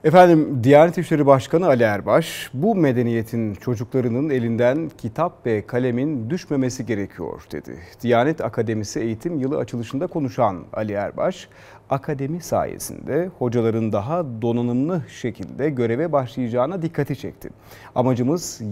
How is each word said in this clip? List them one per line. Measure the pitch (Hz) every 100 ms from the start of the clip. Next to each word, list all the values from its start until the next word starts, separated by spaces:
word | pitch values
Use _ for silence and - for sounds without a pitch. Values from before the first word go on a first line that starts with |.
Efendim, | 156 175 180 160 147 135
Diyanet | 117 143 170 170
İşleri | 160 156 139
Başkanı | 135 - 165 180
Ali | 127
Erbaş, | 113 101 - 131 160 - -
"Bu | 127 196
medeniyetin | 196 147 123 120 117 110 117 110
çocuklarının | 98 - 113 120 131 123 117 156
elinden | 131 117 117 120 143 160
kitap | - 113 - 175 - 123
ve | 107 101
kalemin | 123 127 120 143 143 110
düşmemesi | 175 - 143 127 120 110
gerekiyor." | 104 95 - 73 - -
dedi. | 76 - 67 90 -
Diyanet | 117 117 135 160
Akademisi | 110 - 113 110 104 -
eğitim | 113 110 175 160
yılı | 131 147
açılışında | 127 120 113 135 175
konuşan | 170 135 - 113 90 -
Ali | - 107
Erbaş, | 101 98 - 175 190 - - - - _
akademi | 135 - 139 135 170
sayesinde | - 104 64 50 - 50 57 139 180 -
hocaların | 123 120 113 110 110
daha | 104 107 175 151 113
donanımlı | 117 120 120 120 147 180 120 -
şekilde | 123 - 95 64 147
göreve | 131 117 117 170
başlayacağına | 143 123 - 120 120 131 190
dikkati | 160 - 139 135
çekti. | 90 - - - - - -
"Amacımız | - 127 120 123 170 - - 110